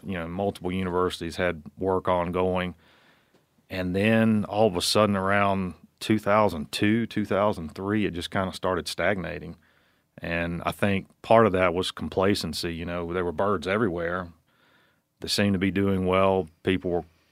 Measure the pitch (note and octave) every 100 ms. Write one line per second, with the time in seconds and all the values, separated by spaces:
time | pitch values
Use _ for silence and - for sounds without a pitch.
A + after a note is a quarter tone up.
0 | G#2 F2+ E2 F2+ G2+ - F2+ F#2 F#2 F2
1 | F2+ - E2+ D#2+ F2+ D#2+ - - F#2 F#2
2 | F#2 F2+ F2 F2+ F#2 F#2 F2+ E2 _ _
3 | _ _ _ _ _ _ _ F#2+ F2+ F#2+
4 | G#2+ A2+ A2+ G#2+ F#2+ G#2 A2 F2 - G#2
5 | G#2 G2+ F#2+ G2+ G2+ G2 F#2 - - _
6 | - A2 G2+ G#2+ G#2 E2 C#2 - G#2 A2+
7 | A2 G#2+ G2+ G2 G#2 F#2+ D#2+ - G2 G#2+
8 | F#2 E2+ - G#2 F#2 - F#2 F2 D#2 -
9 | F2 G2 E2 D#2+ D#2+ - _ _ _ _
10 | _ - E2+ E2+ E2+ E2+ - - G#2 G2
11 | - _ - A#2 A2 F2+ F2+ F2 F2+ -
12 | E2 - G2 G2+ E2+ D#2 F2 E2+ E2+ F2
13 | E2+ F2+ F2 D#2 G2+ F#2 F2+ G#2 A2 E2+
14 | E2+ F2+ F2 - _ _ _ _ _ _
15 | _ _ - - G2+ F#2+ G2 F#2 G2 F#2+
16 | F#2 F#2 F#2+ F#2+ E2 - - F#2 F2+ E2+
17 | E2 _ _